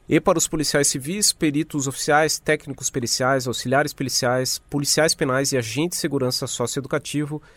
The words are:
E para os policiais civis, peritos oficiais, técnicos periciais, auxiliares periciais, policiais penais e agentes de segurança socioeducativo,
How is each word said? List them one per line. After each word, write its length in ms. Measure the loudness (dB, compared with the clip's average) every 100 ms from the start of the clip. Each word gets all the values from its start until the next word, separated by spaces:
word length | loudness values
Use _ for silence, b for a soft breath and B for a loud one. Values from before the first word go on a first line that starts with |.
| 2
E 120 | 2
para 180 | 4 2
os 100 | 2
policiais 400 | -2 0 2 2
civis, 460 | 0 -4 -2 0
peritos 540 | 2 0 0 -2 -4 -4
oficiais, 500 | -2 2 4 4 0
técnicos 540 | 0 -2 -2 -8 -6
periciais, 560 | -4 -2 0 2 0 0
auxiliares 440 | -4 0 2 0
periciais, 680 | -2 -4 0 2 2 0 -4 -4
policiais 460 | -2 0 2 4 2
penais 360 | 2 2 2
e 60 | 0
agentes 400 | 0 -2 -2 -2
de 40 |
segurança 440 | -2 0 0 -2 -4
socioeducativo, 960 | -4 -4 -4 -4 -4 -4 -4 -4 -6 b